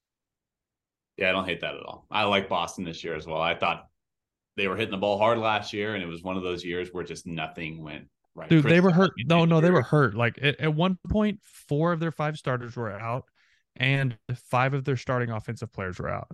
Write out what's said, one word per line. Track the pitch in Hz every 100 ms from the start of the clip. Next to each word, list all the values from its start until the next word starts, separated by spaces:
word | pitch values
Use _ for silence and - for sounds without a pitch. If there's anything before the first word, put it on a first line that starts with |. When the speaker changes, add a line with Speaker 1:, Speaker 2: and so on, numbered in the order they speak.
| _ _ _ _ _ _ _ _ _ _ _ -
Speaker 1:
Yeah, | 92
I |
don't | 95 92
hate | 85
that | 76 73
at |
all. | - - _
I | 104
like | 104 101 95
Boston | 90 82 - 87
this | 82
year | 85 78
as | 80
well. | 80
I | 85 85
thought | 90 82 - _ _ _ _ _ _ -
they | 98
were | 95
hitting | 107
the | 95
ball | 104 101
hard | 110 117
last | 110 107 104
year, | 107 104 101
and |
it | 87
was | 85
one | 92 95
of |
those | 90 87
years | 87 87 90
where | 90
just | 85 80 87
nothing | 82 80 - 80 80
went | 78 76 - _ _
right. | 82 80
Speaker 2:
Dude, | 160
Speaker 1:
Chris | 147
Speaker 2:
they | 170
were | 190
Speaker 1:
Sale | 170
Speaker 2:
hurt. | 190 - 123
No, | 170 165
no, | 160
they | 170
were | 175
Speaker 1:
injured. | 120
Speaker 2:
hurt. | 151 123 104
Like, | 117 -
at, | 143 -
at | 135
one | 151 185 185 -
point, | 214 214 196
four | _ - - 147 170
of | 165
their | 165
five | - 151 156
starters | - 123 120 120
were | 113
out, | 101 113 127 - _ _ _ _ -
and | 131 139 135 110 - 120 -
five | 123 131
of | 139
their | 135 127
starting | - 123 120
offensive | 110 - 107 110
players | - 92 90
were | -
out | 95 -